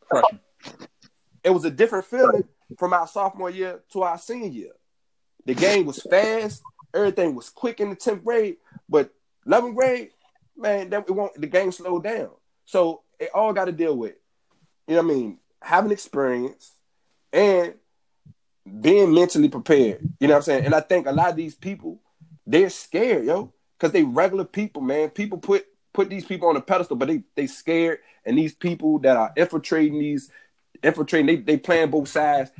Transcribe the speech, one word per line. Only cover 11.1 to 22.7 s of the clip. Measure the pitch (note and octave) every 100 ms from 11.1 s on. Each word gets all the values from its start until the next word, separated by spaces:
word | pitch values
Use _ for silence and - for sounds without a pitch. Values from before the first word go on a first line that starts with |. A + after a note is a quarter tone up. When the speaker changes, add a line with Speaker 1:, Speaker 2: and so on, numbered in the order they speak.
Speaker 2:
won't, | F#3+ G3+ -
the | D3
game | F3+ F#3+
slowed | F#3 F#3 F3
down. | E3+ A3+ A2+ - _ _ _
So | F#3+ E3 D#3+ _ -
it | E3
all | F3+ A3
gotta | G3 F3+
deal | D#3+ E3 C3
with, | A2 - _ _ _ _ _ _ -
you | E3
know |
what | E3
I | C#3
mean, | A2 F2+ _ _
having | - F3 A3
experience | G3+ - C#3 C3+ B2 B2+ - - _ _ _ _ _ _
and | E3 G3+ F#3 E3+ - _ _ _ _ _ _ _ _ G2 G#2
being | C#3 G3+ F#3
mentally | D#3+ F3 D#3 D3
prepared. | C3 - C#3+ A2+ F2+ - -
You | C#3+
know | D3
what |
I'm |
saying? | D3+ C3+ C#3
And | D#3
I |
think | - F3+ C#3
a |
lot | C#3+ F3
of | D#3+
these | D#3+ -
people, | F#3 G3 E3 - _ _ - - -
they're | D3+
scared, | F#3+